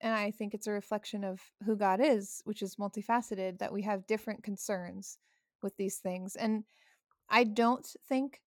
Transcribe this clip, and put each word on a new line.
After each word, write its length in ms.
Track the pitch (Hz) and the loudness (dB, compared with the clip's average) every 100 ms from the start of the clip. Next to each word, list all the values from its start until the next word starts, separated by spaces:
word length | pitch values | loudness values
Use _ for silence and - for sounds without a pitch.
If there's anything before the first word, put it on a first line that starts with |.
and 120 | 226 | -2
I 160 | 220 208 | 0 0
think 220 | 208 208 | -2 -6
it's 140 | 208 214 | -4 -2
a 60 | |
reflection 520 | 208 - 214 - 208 | -2 -2 -4 -4 -6
of 160 | 196 185 - - | -4 -6 -12 -6
who 100 | 214 | 0
God 260 | 214 196 190 | 4 4 6
is, 400 | 294 220 196 - | 6 4 0 -10
which 160 | - 214 | -8 -6
is 160 | 196 - | -6 -4
multifaceted, 840 | 202 208 202 240 240 196 185 180 | -6 -4 0 0 0 -4 -4 -2
that 120 | 202 | -4
we 80 | 202 | -2
have 240 | 208 196 190 | -2 -2 0
different 360 | 214 220 202 | -2 -2 -8
concerns 760 | - 196 - 190 175 185 196 - _ _ _ - | -6 -6 -4 -4 -4 -10 -14 -16 _ _ _ -8
with 120 | 196 - | -8 -2
these 180 | 196 - | -4 -2
things. 400 | 190 185 185 - | -4 -4 -6 -2
And 280 | 220 214 - _ _ _ _ _ - | 0 0 -4 _ _ _ _ _ 2
I 140 | 226 | 4
don't 420 | 233 214 233 247 - - - | 6 4 4 4 -2 -14 -2
think 320 | 262 269 - | 0 0 -6